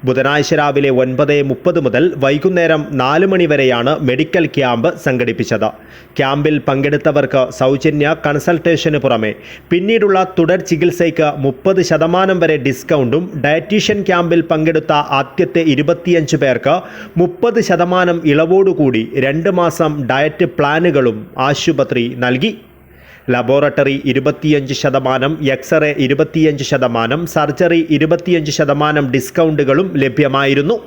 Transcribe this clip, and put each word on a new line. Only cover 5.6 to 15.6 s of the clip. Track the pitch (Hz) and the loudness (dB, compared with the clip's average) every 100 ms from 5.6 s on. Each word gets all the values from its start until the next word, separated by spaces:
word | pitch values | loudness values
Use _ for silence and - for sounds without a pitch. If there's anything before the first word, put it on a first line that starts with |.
| 107 - - - - - | -2 -6 -20 -20 -18 -4
ക്യാമ്പിൽ | 135 143 147 151 - | -2 0 0 0 -2
പങ്കെടുത്തവർക്ക് | 135 139 143 135 135 135 139 123 - | -2 0 0 0 0 0 0 -2 0
സൗജന്യ | 131 135 160 147 147 156 147 | 0 2 0 0 0 0 -2
കൺസൾട്ടേഷന് | 147 165 170 - 165 165 151 | -2 0 0 0 0 0 0
പുറമെ | 131 117 107 104 - - - | 0 0 -2 -6 -12 -20 -2
പിന്നീടുള്ള | 170 190 226 202 190 185 - | -2 2 2 2 2 0 0
തുടർ | 165 180 160 | 0 0 0
ചികിത്സയ്ക്ക് | 160 175 175 170 165 151 143 | 0 0 0 -2 0 -2 0
മുപ്പത് | 135 131 - 190 175 | -4 -2 0 0 2
ശതമാനം | 156 160 180 190 185 | 2 2 2 2 2
വരെ | 165 151 131 | 2 2 0
ഡിസ്കൗണ്ടും, | 131 - 156 123 139 180 151 143 | -4 -2 0 2 0 -2 -4 0
ഡയറ്റീഷ്യൻ | 156 160 208 - 208 190 | 0 0 -2 0 -2 0
ക്യാമ്പിൽ | 180 170 170 165 | 0 2 0 2
പങ്കെടുത്ത | 160 156 160 156 147 147 139 | 0 2 0 0 -2 0 -2
ആദ്യത്തെ | 135 - 185 175 | -2 0 0 2